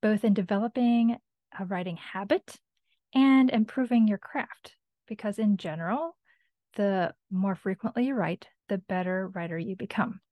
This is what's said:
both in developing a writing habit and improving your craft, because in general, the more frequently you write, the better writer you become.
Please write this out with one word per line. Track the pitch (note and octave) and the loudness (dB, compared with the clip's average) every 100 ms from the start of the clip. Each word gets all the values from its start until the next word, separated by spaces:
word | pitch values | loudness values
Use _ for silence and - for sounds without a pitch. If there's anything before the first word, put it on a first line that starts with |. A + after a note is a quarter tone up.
both | G#3+ G#3+ | 2 2
in | A#3 | 2
developing | G3+ F#3 G3+ A#3 B3+ A#3+ A#3 A#3 A#3 _ _ _ - | 2 2 0 -2 2 4 4 2 0 _ _ _ -12
a | |
writing | F#3 F#3 F3+ E3 | -6 -4 -6 -8
habit | - F#3+ G3+ E4+ - - _ _ _ _ _ | -10 -10 0 -2 -2 -20 _ _ _ _ _
and | C4 C4+ C4 B3+ | 4 6 6 6
improving | A#3 G#3+ - B3+ A#3+ A3 | 4 0 0 2 4 4
your | G3 | 2
craft, | - D4 - - - _ _ _ _ | -4 -10 -8 -14 -20 _ _ _ _
because | G#3+ G#3+ G3+ | -8 -6 0
in | G#3+ G3 | 2 2
general, | F3+ D#3 E3 B3 E4 - _ _ _ _ _ - | -2 -6 -4 -4 -4 -10 _ _ _ _ _ -2
the | G3+ F#3+ E3+ - _ | 0 0 -2 -4 _
more | F#3 G3 F#3 | -2 -2 -2
frequently | - F#3+ A3 - B3+ | -4 -4 -4 -2 -2
you | |
write, | C4 E3 F#3 - _ _ | 0 -2 -4 -10 _ _
the | G3 | -6
better | - F#3 F#3 F#3 F#3+ | -4 -4 -2 -4 -4
writer | F#3+ E3 E3 | -8 -8 -6
you | E3 | -8
become. | F#3 G3 - A#3 F#3+ _ | -8 -8 -4 -4 -4 _